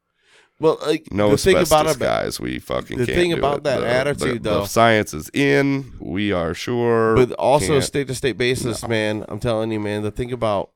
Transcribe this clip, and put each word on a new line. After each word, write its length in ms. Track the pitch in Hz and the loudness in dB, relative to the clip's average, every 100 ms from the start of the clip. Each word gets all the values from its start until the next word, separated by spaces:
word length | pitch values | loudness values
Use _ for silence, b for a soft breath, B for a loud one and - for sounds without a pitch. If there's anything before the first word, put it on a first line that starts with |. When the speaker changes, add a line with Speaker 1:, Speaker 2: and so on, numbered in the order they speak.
| _ b b b b _ | _ b b b b _
Speaker 1:
Well, 180 | 156 135 | 0 0
like, 280 | 147 156 - | -2 -4 -4
Speaker 2:
no 200 | 98 104 | 0 2
Speaker 1:
the 80 | - | 4
thing 160 | 185 175 | 4 4
about 300 | 160 156 156 | 4 2 2
Speaker 2:
asbestos, 100 | 139 | 0
Speaker 1:
it, 40 | |
Speaker 2:
guys. 380 | 113 55 50 - | 0 0 -2 -4
We 200 | 62 64 | -6 -6
fucking 400 | - 62 - - | -6 -6 -6 -4
Speaker 1:
the 80 | 123 | -2
Speaker 2:
can't 100 | - | 0
Speaker 1:
thing 140 | 175 | 0
Speaker 2:
do 80 | 165 | 0
Speaker 1:
about 200 | 135 143 | -2 -2
Speaker 2:
it. 60 | |
Speaker 1:
that 160 | 147 120 | -2 -2
Speaker 2:
The, 80 | 120 | 0
Speaker 1:
attitude, 540 | 123 139 143 - 120 | 0 0 -2 -2 -4
Speaker 2:
the, 60 | 107 | -2
the 80 | 104 | -2
Speaker 1:
though, 60 | 101 | 0
Speaker 2:
science 480 | - 117 110 104 | 4 6 6 2
is 160 | - 76 | -6 -6
in. 600 | - 139 139 139 139 135 - | 0 2 4 2 -2 -6 -12
We 340 | - 90 104 | -8 -4 0
are 200 | 92 82 | 0 -2
sure. 640 | 87 - 120 120 117 113 110 | -4 -4 -2 2 2 4 4
Speaker 1:
but 160 | 123 | 2
also 360 | - 110 147 92 | 2 2 2 4
Speaker 2:
Can't. 120 | 147 | 2
Speaker 1:
state 240 | - 147 131 | 0 -4 -4
to 60 | |
state 220 | 127 139 101 | -4 -4 0
basis, 460 | 123 127 123 110 | 0 0 -2 -6
Speaker 2:
No. 60 | 113 | -2
Speaker 1:
man. 340 | 113 107 107 - | 0 0 -2 -6
I'm 140 | 107 | -6
telling 320 | 120 110 113 | -2 -2 -2
you, 80 | 110 | -2
man. 220 | 104 107 | -2 -4
The 80 | 107 | -4
thing 220 | - 123 | -6 -8
about 400 | 127 113 101 - | -4 -2 0 -4